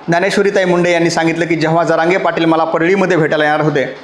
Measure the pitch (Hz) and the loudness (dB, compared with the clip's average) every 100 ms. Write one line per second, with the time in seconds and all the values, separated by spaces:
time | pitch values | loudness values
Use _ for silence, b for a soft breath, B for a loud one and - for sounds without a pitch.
0 | - 170 190 196 196 202 185 175 175 170 | -4 -2 0 0 0 0 0 0 2 2
1 | 170 165 165 160 165 160 160 165 165 160 | 0 0 -2 -2 -2 -2 0 0 0 0
2 | 170 190 180 165 165 160 160 165 170 196 | 0 0 0 0 0 0 0 0 0 0
3 | 185 170 156 156 151 151 151 147 123 - | 2 2 0 0 0 0 0 0 -4 -8